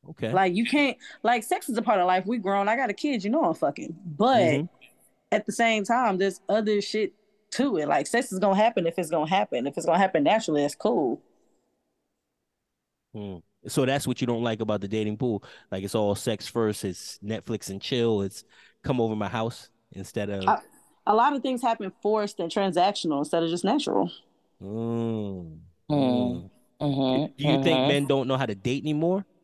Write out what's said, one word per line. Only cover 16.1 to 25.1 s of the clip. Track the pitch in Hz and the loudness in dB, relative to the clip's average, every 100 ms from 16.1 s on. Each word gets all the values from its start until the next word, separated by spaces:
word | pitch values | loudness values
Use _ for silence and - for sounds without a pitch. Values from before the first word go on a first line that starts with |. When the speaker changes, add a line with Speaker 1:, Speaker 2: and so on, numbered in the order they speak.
Speaker 1:
sex | 101 - 107 - | 0 -2 -4 -4
first. | 120 110 104 | 0 0 0
It's | 101 90 - - | -6 -8 -12 -14
Netflix | 101 110 - 110 - | -8 -8 -6 -8 -6
and | 98 | -10
chill. | - 127 117 107 | -4 0 2 2
It's | 98 - - _ - _ | -2 -6 -20 _ -20 _
come | - 127 | -4 0
over | 113 | 0
my | 107 101 | -2 -4
house | 117 113 - - _ _ | -4 -4 -6 -18 _ _
instead | - 95 - 101 | -16 -10 -6 -6
of | 101 | -4
Speaker 2:
A, | 95 - - _ _ _ - | -2 -2 -4 _ _ _ 0
a | |
lot | 214 254 | 2 2
of | 285 | 0
things | 262 254 | -4 -2
happen | 247 226 196 - | -2 -2 -6 -6
forced | 208 214 208 - | -2 0 -2 -4
and | 170 | -4
transactional | 214 196 170 185 208 175 143 | 0 0 4 2 2 -2 -2
instead | 151 170 | 0 0
of | 165 | 0
just | 175 | 0
natural. | 190 285 - - 175 - _ _ _ _ | 0 0 0 0 -2 -4 _ _ _ _
Speaker 1:
Mm. | 95 107 117 117 117 | -10 -6 -2 -2 -2